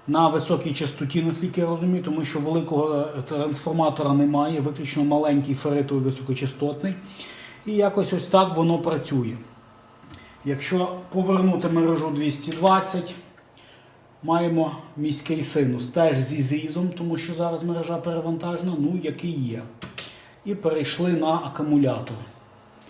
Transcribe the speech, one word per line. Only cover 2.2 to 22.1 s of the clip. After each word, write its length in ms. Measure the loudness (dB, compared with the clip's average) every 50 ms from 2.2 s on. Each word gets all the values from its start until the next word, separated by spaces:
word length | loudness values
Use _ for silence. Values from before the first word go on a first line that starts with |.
| -2
що 140 | -2 -4 -2
великого, 680 | -2 0 0 0 0 0 0 2 2 2 2 0 -2 -2 -4 -8
е, 40 |
трансформатора 920 | -6 -4 -4 -2 -2 -2 -4 -4 -4 -2 0 2 2 2 2 2 2 4
немає, 480 | 4 4 4 4 4 2 2 2 0 -2
виключно 440 | -2 -2 -4 -6 -6 -4 0 0 2
маленький 500 | 4 4 4 4 4 2 2 2 0 -2
феритовий 500 | -2 0 0 0 0 0 0 0 0 0
високочастотний. 880 | 0 -2 -2 -4 -6 -4 -2 -4 -4 -2 -2 -2 -2 -2 -2 -4 -4 -4 -6 -10 -16 -16 -16 -16 -16 -16 -18 -18 -20 -20 -12 -8
І 60 | -2
якось 400 | 2 2 2 4 4 2 0 2
ось 140 | 0 -2 2
так 300 | 4 6 6 6 4 2
воно 220 | 2 2 2 2 2
працює. 580 | 0 0 -2 -2 -2 -2 -2 0 0 -2 -4 -8 -12 -16 -20 -20 -20 -20 -20 -20 -20 -20 -20 -20 -20 -20 -20 -20 -20 -20 -20 -8 -4
Якщо 440 | -4 -4 -4 -2 0 0 0 0 -2 -4 -8 -10 -4
повернути 560 | -2 0 2 4 4 4 4 4 4 2 0 2
мережу 420 | 2 4 4 4 2 2 0 -2
двісті 400 | -2 0 0 -2 -2 -4 -6 -8
двадцять, 640 | 0 4 6 6 6 6 4 0 -4 -4 -6 -6 -10 -16 -18 -20 -20 -20 -20 -20 -20 -20 -20 -20 -20 -20 -20 -20 -20 -20 -20 -20 -18 _
маємо 540 | -2 2 2 2 2 2 2 2 0 0 -4 -8 -14 -12 -8
міський 460 | -4 -2 -2 -2 -4 -4 -4 -4 -2
синус. 460 | -2 0 2 2 2 2 2 -2 -4 -2
Теж 300 | 2 4 4 4 4 2
зі 240 | 0 0 0 0
зрізом, 460 | 0 0 0 -2 -2 -2 -2 -2 -2 -2
тому 280 | -2 -4 -4 -4 -4
що 180 | -4 -4 -4 -4
зараз 280 | -2 -2 -2 -2 -2
мережа 340 | -2 -2 -2 -2 -4 -4 -4
перевантажена, 760 | -4 -4 -4 -4 -2 -2 -2 -4 -4 -4 -4 -4 -2 -2 -2 0 0
ну, 220 | 0 0 0 -2
який 380 | -4 -6 -6 -6 -6 -6 -4 -4
є. 220 | -4 -4 -4 -8 -10 -12 -14 -16 -16 -12 -12 -12 -12 -12 -14 -20 -20 -20 -20 -12 -8
І 100 | -8 -6
перейшли 580 | -2 -2 -2 0 0 -2 -2 -2 -2 0 0
на 220 | 0 2 2 0 0
акумулятор. 840 | 0 -2 -6 -6 -4 0 2 4 4 4 4 2 -2 -6 -8